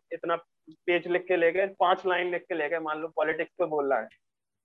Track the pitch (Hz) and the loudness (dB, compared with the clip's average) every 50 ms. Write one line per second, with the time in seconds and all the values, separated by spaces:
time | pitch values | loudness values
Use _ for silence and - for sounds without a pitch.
0 | _ _ 170 165 - 170 170 170 - _ _ _ _ - 156 - _ 175 175 170 | _ _ -12 -8 -4 -4 -4 -4 -4 _ _ _ _ -20 -20 -8 _ 0 0 0
1 | 165 175 175 180 180 185 185 175 170 170 175 185 196 196 196 - 185 180 185 185 | 0 0 -2 -2 0 0 2 4 4 2 4 2 0 -2 0 2 2 4 4 2
2 | - 185 180 175 180 180 175 170 - - 185 160 147 147 170 165 160 156 156 156 | 2 0 0 0 0 -2 -2 -4 -4 -4 -4 -2 -2 -2 -2 -4 -4 -4 -4 -4
3 | 160 165 - - 156 156 160 156 165 - _ - 175 160 156 147 143 135 135 113 | -6 -6 -2 -2 0 0 0 -2 -4 -6 _ -4 -2 0 0 0 0 2 0 0
4 | 110 - - _ _ _ _ _ _ _ _ _ _ | -2 -4 -12 _ _ _ _ _ _ _ _ _ _